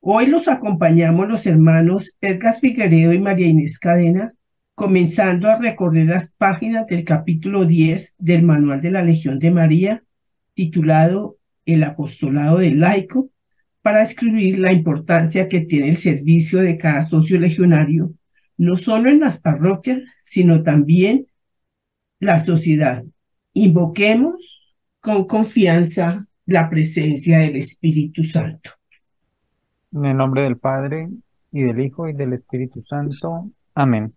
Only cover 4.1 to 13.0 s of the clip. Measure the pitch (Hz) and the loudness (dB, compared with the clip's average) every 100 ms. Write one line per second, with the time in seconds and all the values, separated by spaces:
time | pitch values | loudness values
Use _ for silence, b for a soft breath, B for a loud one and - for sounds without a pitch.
4.1 | 180 226 _ _ _ _ - 202 185 175 | 0 -4 _ _ _ _ -8 0 2 0
5.1 | 165 190 180 208 220 233 - 180 160 160 | 0 0 0 0 0 0 -4 -2 2 2
6.1 | 180 180 _ 196 170 226 226 220 175 165 | 0 -4 _ -2 -2 -4 -6 -4 -6 -2
7.1 | 160 160 160 190 196 175 165 160 175 - | -4 -2 -6 -4 -2 0 2 2 0 -8
8.1 | _ 170 170 170 151 147 139 165 190 170 | _ -2 2 4 2 0 -2 -4 -2 0
9.1 | 160 139 135 165 175 160 156 190 226 _ | 0 -2 -2 0 2 2 2 0 -4 _
10.1 | _ _ _ _ - 175 175 156 160 165 | _ _ _ _ -8 -4 -2 0 2 2
11.1 | 190 214 - _ _ - 165 147 151 143 | 0 -6 -16 _ _ -2 0 0 -4 -12
12.1 | - 139 143 147 170 180 139 175 202 | -6 -4 -2 2 2 2 2 2 0